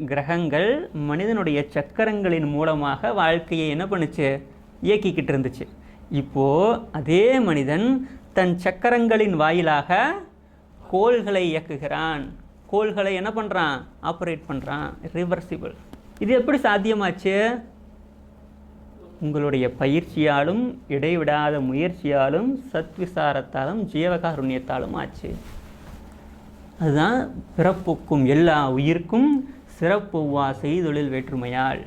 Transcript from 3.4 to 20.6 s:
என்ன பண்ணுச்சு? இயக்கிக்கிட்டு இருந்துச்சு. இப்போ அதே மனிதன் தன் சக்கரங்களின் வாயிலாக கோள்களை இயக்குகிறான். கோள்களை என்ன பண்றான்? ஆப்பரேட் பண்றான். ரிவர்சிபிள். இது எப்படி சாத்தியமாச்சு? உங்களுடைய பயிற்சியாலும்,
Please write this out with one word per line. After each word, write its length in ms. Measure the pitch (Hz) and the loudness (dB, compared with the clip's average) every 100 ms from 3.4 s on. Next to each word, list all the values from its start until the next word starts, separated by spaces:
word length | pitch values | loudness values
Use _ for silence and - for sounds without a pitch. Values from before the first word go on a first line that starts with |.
| 165 165 156 | 0 -2 0
என்ன 180 | 147 196 | -2 -2
பண்ணுச்சு? 560 | 190 151 170 139 135 135 - - - | -2 -2 0 0 0 -8 -20 -20 -4
இயக்கிக்கிட்டு 480 | 185 208 196 165 135 | 0 2 2 0 0
இருந்துச்சு. 360 | 139 131 123 - - - - - | 0 0 -6 -14 -16 -20 -20 -6
இப்போ 720 | 143 135 139 139 151 208 233 - | -4 -2 2 4 4 4 2 -4
அதே 480 | 156 139 170 233 262 | -6 2 4 6 4
மனிதன் 680 | 208 151 135 160 233 262 262 - - | 4 2 2 2 2 0 -2 -14 -4
தன் 260 | - 180 175 | 0 2 2
சக்கரங்களின் 680 | 190 185 240 240 233 220 214 | -2 0 2 4 4 4 2
வாயிலாக 840 | 165 156 170 165 147 143 185 269 392 359 - - - - - - | 2 2 4 2 2 2 2 2 -2 -10 -20 -20 -20 -20 -20 -2
கோள்களை 680 | 185 226 240 202 196 175 156 | 2 4 4 2 0 0 -2
இயக்குகிறான். 720 | 156 143 147 147 160 151 139 139 - - - | -4 -8 -4 -2 -2 -4 -8 -14 -20 -20 -2
கோள்களை 480 | 202 214 202 196 | 0 0 0 0
என்ன 160 | 185 202 | 0 -2
பண்றான்? 520 | 220 214 185 160 131 - - | -4 -2 0 0 -2 -8 -10
ஆப்பரேட் 400 | 160 170 175 160 - | -8 -4 -6 -6 -6
பண்றான். 440 | 139 135 143 147 - 165 | -8 -6 -6 -8 -10 -8
ரிவர்சிபிள். 600 | 170 175 - - 160 - - - - - - | -4 -2 -2 -6 -10 -10 -14 -20 -20 -16 -6
இது 160 | 208 | 2
எப்படி 240 | 254 247 285 | 2 4 2
சாத்தியமாச்சு? 1040 | 240 202 214 214 190 - 190 196 220 240 - - - - - - - - - - - - - - - - | 4 2 2 2 0 0 0 2 2 -2 -10 -20 -20 -20 -20 -20 -20 -20 -20 -20 -20 -20 -20 -20 -18 -8
உங்களுடைய 500 | 151 147 147 139 123 123 | -4 0 0 2 0 0
பயிற்சியாலும், 960 | 131 156 170 156 151 143 147 208 | 2 2 0 0 2 4 2 0